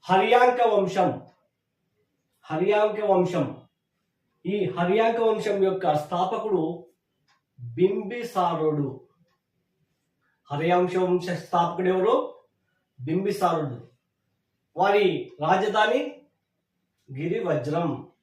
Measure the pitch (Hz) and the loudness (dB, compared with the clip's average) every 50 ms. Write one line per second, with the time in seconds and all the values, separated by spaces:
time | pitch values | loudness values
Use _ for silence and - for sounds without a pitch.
0 | _ - 185 208 220 226 240 254 247 254 247 - 240 220 214 202 185 170 - 190 | _ 2 2 2 4 4 6 6 6 4 4 2 2 2 2 2 0 0 0 0
1 | 151 131 120 - - - _ _ _ _ _ _ _ _ _ _ _ _ _ _ | 0 0 -2 -6 -12 -18 _ _ _ _ _ _ _ _ _ _ _ _ _ _
2 | _ _ _ _ _ _ _ _ _ - 156 160 185 202 214 208 214 208 202 214 | _ _ _ _ _ _ _ _ _ -6 -4 0 0 2 4 2 2 2 0 -2
3 | 208 202 190 180 180 - 170 - 139 110 - - - _ _ _ _ _ _ _ | 0 2 2 2 2 0 0 -2 -4 -4 -8 -14 -20 _ _ _ _ _ _ _
4 | _ _ _ _ _ _ _ _ _ 165 202 208 185 156 - 170 175 180 202 220 | _ _ _ _ _ _ _ _ _ -4 -2 -2 -2 -4 -2 -2 0 2 2 2
5 | 220 226 226 233 226 220 208 185 - 208 202 190 190 190 185 - 185 156 147 151 | 2 2 2 2 0 0 0 0 -2 -2 0 0 0 0 0 0 0 0 0 0
6 | - - 180 175 185 190 226 226 - 214 196 175 156 165 170 - - _ _ _ | -2 -4 -2 -2 -2 -2 -4 -6 -4 -2 -2 -2 -2 -4 -6 -10 -14 _ _ _
7 | _ _ _ _ _ _ _ _ _ _ _ - 120 117 117 147 180 202 202 185 | _ _ _ _ _ _ _ _ _ _ _ -18 -16 -12 -2 0 0 2 2 -2
8 | - 190 240 240 233 - - 190 175 170 165 156 156 156 147 143 139 127 123 - | -6 -8 -10 -10 -10 -6 -2 -2 0 0 0 0 0 0 0 0 -4 -4 -6 -12
9 | - _ _ _ _ _ _ _ _ _ _ _ _ _ _ _ _ _ _ _ | -18 _ _ _ _ _ _ _ _ _ _ _ _ _ _ _ _ _ _ _
10 | _ _ _ _ _ _ _ _ _ _ 143 147 160 170 180 180 180 180 185 185 | _ _ _ _ _ _ _ _ _ _ -6 -2 0 2 2 2 2 2 2 0
11 | 180 180 180 175 175 180 175 - - - - 175 143 - - 185 180 180 185 185 | 2 2 2 0 0 -2 -6 -6 -6 -2 0 0 0 0 -2 -2 0 0 0 2
12 | 185 220 254 269 - - - - _ _ _ _ _ _ _ _ _ _ _ - | 2 2 2 2 0 -4 -12 -18 _ _ _ _ _ _ _ _ _ _ _ -12
13 | 123 143 165 185 196 208 180 - 185 175 165 160 147 135 120 - - - _ _ | -6 -4 -4 -2 -2 -2 -2 0 0 0 0 0 -4 -6 -8 -12 -14 -20 _ _
14 | _ _ _ _ _ _ _ _ _ _ _ _ _ _ _ 160 185 202 202 208 | _ _ _ _ _ _ _ _ _ _ _ _ _ _ _ -2 0 2 4 4
15 | 202 180 160 - - - - - 147 160 185 190 208 208 196 220 214 220 247 285 | 2 2 0 -2 -8 -10 -10 -6 0 2 2 2 2 0 2 2 2 2 2 -2
16 | 294 - - - _ _ _ _ _ _ _ _ _ _ _ _ _ _ _ _ | -2 -4 -10 -16 _ _ _ _ _ _ _ _ _ _ _ _ _ _ _ _
17 | _ - 131 131 151 170 196 233 233 262 - 131 123 151 156 170 175 151 127 95 | _ -16 -10 -8 -4 -4 -4 -4 -2 -2 -4 -4 -2 -4 -4 -2 -2 -4 -4 -8
18 | - - _ _ | -12 -18 _ _